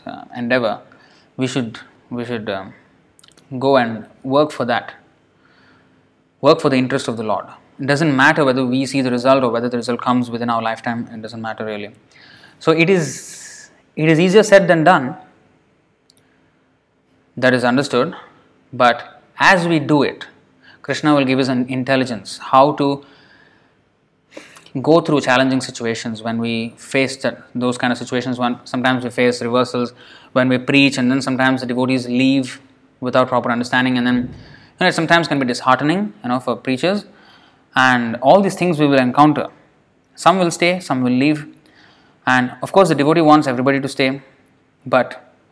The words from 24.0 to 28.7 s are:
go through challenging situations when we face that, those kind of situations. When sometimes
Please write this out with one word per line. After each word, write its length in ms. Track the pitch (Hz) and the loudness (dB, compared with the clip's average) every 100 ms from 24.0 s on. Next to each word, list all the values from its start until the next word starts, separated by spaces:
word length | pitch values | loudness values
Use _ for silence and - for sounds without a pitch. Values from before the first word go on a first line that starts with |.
| _ _ _ - - - - 135 | _ _ _ -20 -20 -20 -12 -6
go 180 | 139 165 | 2 2
through 220 | 165 143 | 2 0
challenging 400 | 131 127 135 131 | 2 2 2 0
situations 640 | - - 117 113 117 107 | -4 -8 -6 -6 -8 -8
when 160 | 113 113 | -6 -4
we 340 | 117 113 113 - | -4 -4 -6 -12
face 400 | - 135 131 - | -4 -2 -2 -2
that, 260 | 123 - - | -6 -8 -12
those 240 | 120 123 123 | -4 -4 -2
kind 160 | 127 | -2
of 60 | 120 | -4
situations. 400 | 120 127 127 123 | -4 -6 -4 -4
When 200 | 123 123 | -4 -6
sometimes 400 | - | -8